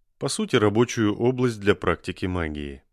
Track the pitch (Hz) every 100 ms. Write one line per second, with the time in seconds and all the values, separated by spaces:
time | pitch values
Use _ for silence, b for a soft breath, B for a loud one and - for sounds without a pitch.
0 | _ _ 139 - 220 127 104 104 123 -
1 | 107 101 120 131 127 110 101 95 - 85
2 | - 90 95 90 80 76 71 69 _